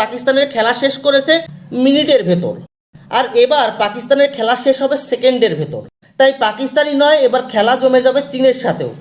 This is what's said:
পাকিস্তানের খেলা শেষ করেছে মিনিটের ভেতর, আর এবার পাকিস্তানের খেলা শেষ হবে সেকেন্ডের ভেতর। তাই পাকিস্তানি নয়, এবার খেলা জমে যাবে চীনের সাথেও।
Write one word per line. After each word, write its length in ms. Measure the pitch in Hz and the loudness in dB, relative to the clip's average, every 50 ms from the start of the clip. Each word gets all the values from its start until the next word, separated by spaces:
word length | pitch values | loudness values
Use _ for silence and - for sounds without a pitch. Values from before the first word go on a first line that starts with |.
পাকিস্তানের 460 | 214 220 233 240 - 277 262 269 285 277 262 | -4 -4 -4 -4 -2 0 0 0 0 -2 -2
খেলা 180 | 226 220 233 240 247 277 | -2 0 0 0 0 0
শেষ 120 | 269 269 - - | -2 -2 -2 -2
করেছে 300 | 285 277 277 269 320 320 330 330 - - - - - - 247 254 | 0 0 0 2 2 0 0 0 -6 -16 -20 -16 -10 -4 0 2
মিনিটের 380 | 269 277 294 302 - 285 247 196 175 | 2 2 2 2 2 2 2 2 2
ভেতর, 260 | 180 175 175 110 101 - - - _ _ _ _ _ - - - - 240 | 0 0 -2 -6 -8 -10 -14 -20 _ _ _ _ _ -20 -12 -4 -2 -2
আর 60 | 269 233 - 233 247 | -2 0 2 2 2
এবার 260 | 247 302 294 247 214 208 - 214 | 2 2 2 0 0 0 -2 -4
পাকিস্তানের 460 | 202 - 240 233 - 277 277 285 277 277 | -4 -4 -6 -2 0 2 2 2 0 0
খেলা 180 | - 220 226 233 - - | -2 -2 -2 0 0 2
শেষ 120 | 277 269 262 277 | 0 0 2 0
হবে 140 | 262 294 269 - - | -2 -2 -2 -2 -4
সেকেন্ডের 460 | 247 240 240 254 254 247 233 208 160 147 | -4 0 0 0 2 2 0 0 0 -2
ভেতর। 220 | 151 151 120 107 - - _ _ _ _ _ - | -6 -8 -8 -12 -12 -14 _ _ _ _ _ 2
তাই 140 | 262 269 269 269 240 | 2 2 2 2 -2
পাকিস্তানি 480 | 214 208 214 269 262 254 302 294 302 294 277 285 | -2 -2 -2 -6 -4 0 0 0 0 0 2 2
নয়, 160 | 294 311 302 269 | 4 4 4 2
এবার 160 | 240 233 254 254 254 - | 2 0 0 -4 -2 -2
খেলা 220 | 220 202 233 254 | 0 2 2 2
জমে 240 | 254 262 254 262 254 254 | 2 2 2 2 4 2
যাবে 140 | 262 247 285 277 277 | 2 0 0 -4 -4
চীনের 280 | - 254 262 262 254 - - | -4 0 2 2 2 2 -2
সাথেও। 260 | - - 175 143 120 113 - | -4 -4 -4 -6 -8 -10 -14